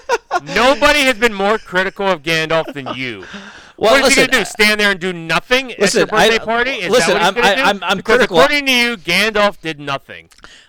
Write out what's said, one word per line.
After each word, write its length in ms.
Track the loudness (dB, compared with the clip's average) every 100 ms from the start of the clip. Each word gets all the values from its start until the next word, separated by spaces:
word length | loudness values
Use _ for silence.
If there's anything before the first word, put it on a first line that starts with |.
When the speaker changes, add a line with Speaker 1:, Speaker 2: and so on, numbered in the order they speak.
| 0
Speaker 1:
<laughs> 320 | -6 -4 -8
Speaker 2:
Nobody 560 | -4 0 2 2 2 2
has 160 | 0 0
been 160 | -2
more 240 | 0 -2 -2
critical 480 | -2 -4 -4 -2 -2
of 140 | -2
Gandalf 520 | -2 -2 0 -2 -4
than 140 | -8 -10 -8
you. 300 | -8 -10 -14 -18 -18 -20 -20 -2
Speaker 1:
Well, 160 | 2
Speaker 2:
What 60 | 4
is 20 | 4 2
Speaker 1:
listen, 60 |
Speaker 2:
he 40 | 2
gonna 100 | 0
do? 40 |
Speaker 1:
I 20 |
Speaker 2:
Stand 360 | -2 0 0 2
there 120 | 0
and 80 | -2
do 120 | -6
nothing 600 | -6 -4 -4 0 -2 -2
at 80 | -2
Speaker 1:
Listen, 200 | 0 0
Speaker 2:
your 60 | 0
birthday 280 | 2 2 2
Speaker 1:
I 40 |
Speaker 2:
party? 320 | -2 -2 -2
Is 200 | -4 0
Speaker 1:
listen, 220 | 0 2
Speaker 2:
that 0 |
what 80 | 2
he's 60 | 0
Speaker 1:
I'm, 60 |
Speaker 2:
gonna 140 | 2 2
Speaker 1:
I, 80 | 2
Speaker 2:
do? 60 | 0 0
Speaker 1:
I'm, 40 |
I'm 140 | -4 -4
Speaker 2:
Because 180 | 0 2
Speaker 1:
critical. 200 | 2 4
Speaker 2:
according 280 | 4 2 2
to 40 |
you, 260 | 2 0 -2
Gandalf 640 | -2 0 0 2 0 -2
did 180 | -10 -8
nothing. 500 | -6 -8 -8 -20 -20 -20 -20 -20